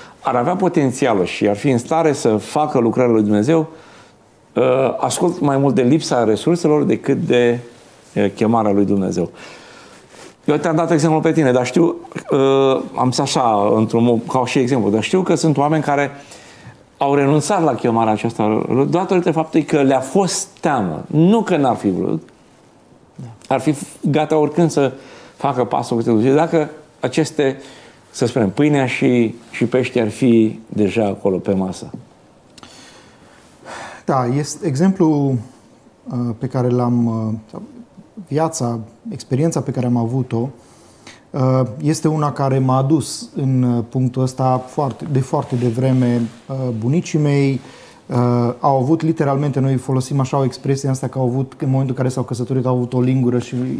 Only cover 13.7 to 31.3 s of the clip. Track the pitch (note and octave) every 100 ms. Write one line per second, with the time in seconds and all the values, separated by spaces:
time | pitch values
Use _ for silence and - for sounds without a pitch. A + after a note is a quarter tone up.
13.7 | A2 A2 A#2 A#2+ A#2 A#2 - A#2+ D3+ A#2+
14.7 | C3+ G2+ A2 - F#3 F3 E3 D#3+ C#3 D3
15.7 | D#3 C#3+ C#3+ C#3 - - - - - -
16.7 | - _ - C#3+ C#3+ C#3 D3 - G3+ D#3+
17.7 | A#2 B2 A2+ A2+ G#2+ A#2 - G#2 A2 -
18.7 | A#2+ C#3+ E3 F#3 F#3+ F3 D#3+ D#3+ E3 D3
19.7 | D#3 C#3 C3 C3 F#3+ F#3 - - - E3+
20.7 | C3 F#2 D2+ - D3+ E3+ A3+ - E3+ C3+
21.7 | A2 G#2 F2+ F#2 D#3+ - - _ _ _
22.7 | _ _ _ _ - B2 - - C3+ D3+
23.7 | C#3+ - - - D3 D3+ D#3 D3 D3+ E3
24.7 | D3+ C3+ C3 - - - - C#3+ B2+ A#2
25.7 | C3+ B2 A#2+ A2+ A2+ B2 C#3 D#3+ E3 D#3
26.7 | - - _ - - D3 - C#3 C3 -
27.7 | - - - - - A#2+ C3+ G#2 F#2 D3+
28.7 | C#3+ C3 - C3+ B2 A2+ - - - A#2
29.7 | B2+ A#2 B2 G#2+ - C3 A2+ A2 G#2+ -
30.7 | G#2+ G2+ G#2+ G#2 F#2+ G#2